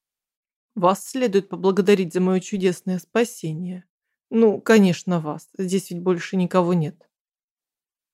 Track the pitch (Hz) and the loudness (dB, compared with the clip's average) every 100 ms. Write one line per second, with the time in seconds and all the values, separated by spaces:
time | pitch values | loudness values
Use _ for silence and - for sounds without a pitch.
0 | _ _ _ _ _ _ _ - 175 190 | _ _ _ _ _ _ _ 0 2 2
1 | - 262 247 196 190 175 185 190 196 202 | -4 -2 0 0 -2 -2 0 2 2 2
2 | 180 180 185 185 - 208 185 175 - 180 | 2 0 0 0 -2 -2 -2 -2 -6 -6
3 | - 226 226 - 165 156 180 180 - _ | -4 -2 -2 -4 -8 -8 -10 -12 -16 _
4 | _ _ - 220 226 160 - 226 190 170 | _ _ -4 2 4 2 4 4 6 2
5 | - 175 151 156 - - 185 190 190 175 | -2 -4 -4 -10 -12 -8 -4 -4 -4 -6
6 | 180 170 - 190 180 185 175 180 147 - | -2 -2 -2 -2 0 2 2 0 -2 -8
7 | _ _ _ _ _ _ _ _ _ _ | _ _ _ _ _ _ _ _ _ _
8 | _ | _